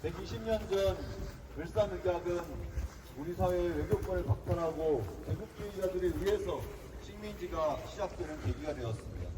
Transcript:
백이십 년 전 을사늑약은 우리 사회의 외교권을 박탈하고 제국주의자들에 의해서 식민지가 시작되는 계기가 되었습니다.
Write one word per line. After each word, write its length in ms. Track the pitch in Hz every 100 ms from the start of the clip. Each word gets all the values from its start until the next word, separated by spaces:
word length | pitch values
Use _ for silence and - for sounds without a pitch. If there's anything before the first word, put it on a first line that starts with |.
백이십 400 | 233 175 190 226
년 160 | 226 220 214
전 280 | 196 196 180 - - - - - 147
을사늑약은 840 | 165 214 202 180 185 175 175 175 170 - - - - - - 131
우리 160 | 156
사회의 360 | 175 185 180 175 156
외교권을 480 | 156 - - 185 175
박탈하고 800 | - - 175 165 156 160 135 98 - -
제국주의자들에 840 | - 214 - 208 190 185 180 180 151
의해서 420 | 190 208 180 - - - - -
식민지가 760 | - 208 208 202 175 165 156 - -
시작되는 560 | - 190 - 165 156 -
계기가 300 | 131 151 -
되었습니다. 540 | 120 107 - 92 90